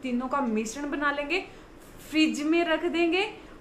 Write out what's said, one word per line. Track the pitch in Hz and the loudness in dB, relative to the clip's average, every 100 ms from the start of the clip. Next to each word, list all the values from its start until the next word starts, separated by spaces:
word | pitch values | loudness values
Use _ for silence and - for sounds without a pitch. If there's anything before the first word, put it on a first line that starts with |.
तीनों | 262 240 262 | -4 -2 0
का | 285 | 0
मिश्रण | 247 214 220 285 294 | 0 0 -2 -4 -6
बना | 294 294 | -2 -2
लेंगे, | 285 285 339 - - - - - - - | -2 -2 -4 -4 -14 -20 -20 -20 -20 -2
fridge | 302 302 226 | 2 4 2
में | 302 339 | 2 2
रख | 339 320 | 4 2
देंगे, | 330 320 339 359 427 - - - | 2 2 2 2 0 -6 -16 -6